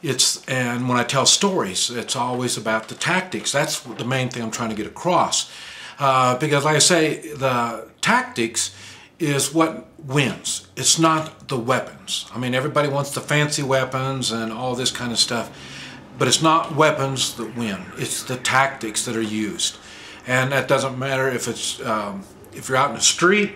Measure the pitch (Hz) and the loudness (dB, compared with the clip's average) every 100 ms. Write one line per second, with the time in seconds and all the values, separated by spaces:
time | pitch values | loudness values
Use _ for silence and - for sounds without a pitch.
0 | 151 123 - - - 131 123 120 127 123 | -2 0 0 0 -4 -2 0 -2 0 0
1 | 117 135 120 - 196 185 104 92 - 123 | 2 2 4 4 2 2 -2 -2 -4 -4
2 | 110 131 120 123 123 113 110 110 - 117 | -4 -2 -2 0 -2 -2 -2 -2 -4 -6
3 | 147 180 185 107 - 139 151 - 127 107 | 0 0 -2 -6 -2 0 0 -4 -8 -8
4 | 117 131 127 123 113 - 113 104 104 - | -2 -2 -2 -4 -6 -4 -4 -4 -8 -4
5 | 170 170 - - - - - - - - | 0 2 2 0 -4 -12 -16 -16 -16 0
6 | 139 131 127 139 151 143 143 151 - 175 | 4 6 6 4 2 4 4 4 6 6
7 | 156 - - 143 135 123 117 113 - - | 4 0 -8 -2 0 2 0 -4 -12 -4
8 | - 240 247 - 113 - - - - - | 2 2 2 -2 -2 -2 -6 -8 -18 -20
9 | - _ 156 139 - 160 160 113 - - | -20 _ 0 0 0 2 2 0 -14 -18
10 | 139 139 127 87 - - - - 131 - | -2 2 2 0 -6 -8 -10 -2 2 4
11 | 165 156 156 - - 135 113 123 - - | 6 4 -2 -12 -6 -4 2 0 0 -12
12 | - - - 117 127 127 147 151 147 139 | -8 -8 -6 -6 0 0 2 2 2 0
13 | 135 135 - 147 147 147 135 135 131 131 | -2 -4 0 2 2 0 2 2 2 -2
14 | 131 135 117 113 113 110 127 123 123 - | -2 -2 -2 -2 -4 -4 -4 -2 -2 -2
15 | 123 110 - 120 110 - - - - - | -4 0 0 0 -4 -10 -16 -14 -14 -16
16 | - - 131 - 160 165 165 143 156 147 | -18 0 2 4 6 4 2 4 4 4
17 | 135 131 - - 110 120 113 95 92 - | -2 0 -4 -4 -8 -4 -4 -4 -8 -8
18 | 120 - - 127 - 127 135 - 113 104 | -6 -6 -6 -4 2 4 4 0 -6 -6
19 | - 113 110 107 107 85 - - - - | -4 -2 -2 -2 -4 -2 -4 -4 -18 -18
20 | - - - 127 131 139 - 139 135 123 | -18 -16 0 2 2 0 2 2 2 -4
21 | 135 135 131 120 - 107 - - 123 107 | -2 0 0 0 -4 -6 -6 -6 -4 -2
22 | 101 98 - - - - - 131 139 113 | -4 -8 -14 -20 -18 -14 -2 2 2 2
23 | - - 170 208 202 | 0 4 4 4 2